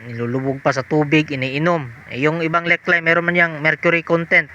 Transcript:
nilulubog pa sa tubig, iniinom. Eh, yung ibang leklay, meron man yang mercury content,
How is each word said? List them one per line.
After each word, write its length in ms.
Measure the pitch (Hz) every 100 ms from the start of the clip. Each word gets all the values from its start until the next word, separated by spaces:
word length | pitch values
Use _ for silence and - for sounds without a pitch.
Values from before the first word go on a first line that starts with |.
| 117
nilulubog 560 | 117 120 127 135 135
pa 80 | -
sa 160 | 131 -
tubig, 400 | 156 147 156 156
iniinom. 640 | 139 131 139 170 170 123 113 -
Eh, 160 | 120
yung 160 | 147 165
ibang 240 | 160 170
leklay, 400 | 170 170 - 170
meron 240 | 165 170 170
man 80 | 175
yang 240 | 170 156
mercury 400 | 156 156 170 165
content, 480 | - 170 165 180 147